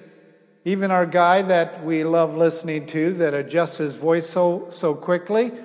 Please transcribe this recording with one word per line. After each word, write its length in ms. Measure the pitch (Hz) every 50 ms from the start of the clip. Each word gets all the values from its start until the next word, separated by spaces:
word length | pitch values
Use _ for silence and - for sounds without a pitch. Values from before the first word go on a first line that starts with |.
| - - - - - - _ _ _ _ _ _ _
Even 260 | 175 196 190 196 190
our 160 | 185 180 175
guy 360 | 165 165 175 170 175 185 196
that 420 | 196 185 180 170 165 170 - - 156
we 180 | 160 165 156 156
love 300 | 165 165 170 160 160 151
listening 520 | 160 165 160 160 - - 165 156 151 143
to 280 | - - 160 156 175 190
that 200 | 175 165 151 143
adjusts 440 | 143 139 135 151 170 170 165 - -
his 160 | 156 143 139
voice 320 | - 143 165 165 170 165
so, 420 | - - 185 180 175 175 185 - -
so 240 | - - 185 156 143
quickly, 580 | 139 - 180 175 175 175 - 208 226 247 233 233 -